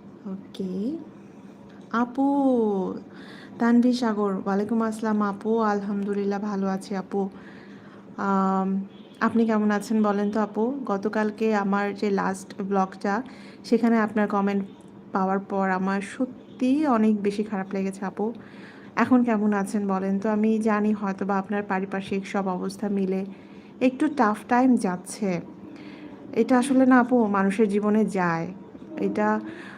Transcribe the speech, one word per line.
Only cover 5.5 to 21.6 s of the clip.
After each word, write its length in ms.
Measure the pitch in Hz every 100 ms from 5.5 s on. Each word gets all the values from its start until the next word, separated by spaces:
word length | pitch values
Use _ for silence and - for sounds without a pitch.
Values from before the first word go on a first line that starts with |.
| 226
আলহামদুলিল্লাহ 800 | 214 208 202 202 202 202 202 202
ভালো 280 | 208 196 196
আছি 300 | 190 - 190
আপু। 320 | 185 202 196 - - - - - - - - -
আম, 680 | 202 190 190 190 190 196 196 - - -
আপনি 260 | 226 226 226
কেমন 240 | 214 208
আছেন 320 | 208 202 220
বলেন 280 | 214 202 208
তো 100 | 220
আপু? 400 | 208 208 233 277
গতকালকে 680 | 247 196 208 214 214 214 220
আমার 400 | 208 196 202 202
যে 160 | 196 214
লাস্ট 520 | 196 185 196 - -
ব্লগটা, 600 | 196 196 190 - 208 208 262 - - -
সেখানে 340 | - 233 233 226
আপনার 300 | 214 214 208
কমেন্ট 360 | 202 196 202 196 - - - -
পাওয়ার 260 | 196 190 196
পর 320 | 196 196 190
আমার 300 | 185 190 196
সত্যিই 840 | 196 - 254 - - - 254 277 311
অনেক 360 | 226 220 214
বেশি 220 | 196 202
খারাপ 300 | 214 196 190
লেগেছে 300 | 196 190 190
আপু। 280 | 190 190 208 233 - - - - - -
এখন 280 | 247 254
কেমন 300 | 240 214 208
আছেন 340 | 208 196 214 202
বলেন 300 | 190 196 196
তো? 100 | 214
আমি 300 | 214 220 220
জানি 340 | 220 208 208
হয়তো 320 | 208 202 190
বা 140 | 196 196
আপনার 240 | 190 202